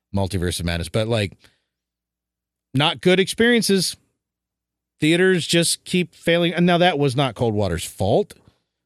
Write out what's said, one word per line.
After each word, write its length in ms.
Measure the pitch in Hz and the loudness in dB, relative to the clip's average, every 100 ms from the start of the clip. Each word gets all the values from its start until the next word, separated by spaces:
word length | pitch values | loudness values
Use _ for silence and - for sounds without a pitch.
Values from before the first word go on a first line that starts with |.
| _ | _
Multiverse 460 | 98 95 92 87 - | -6 -4 -2 -4 -4
of 60 | 85 | -4
Madness. 220 | 85 80 | -4 -4
But, 180 | 117 110 | -4 -2
like, 240 | 117 104 - _ _ _ _ _ _ _ _ _ _ _ _ _ | -2 -4 -8 _ _ _ _ _ _ _ _ _ _ _ _ _
not 260 | 131 151 151 | -2 -2 0
good 180 | 180 180 | 0 2
experiences. 760 | 190 - 233 233 - 196 165 - _ _ _ _ _ _ _ _ _ - | 0 0 2 2 2 0 -2 -8 _ _ _ _ _ _ _ _ _ -4
Theaters 460 | 151 170 190 185 - | 0 2 2 2 0
just 380 | 170 165 - | 0 0 -4
keep 300 | - 185 175 | -4 -2 -2
failing. 400 | _ - 170 170 | _ -2 0 0
And 120 | 170 175 | 2 2
now 120 | 170 | 4
that 200 | 175 147 | 2 2
was 180 | 143 123 | -2 0
not 180 | 135 | -2
Coldwater's 500 | - 117 104 98 82 | -2 -2 0 -2 -2
fault. 500 | - - 98 156 208 - _ _ _ _ | -6 -4 0 0 -2 -8 _ _ _ _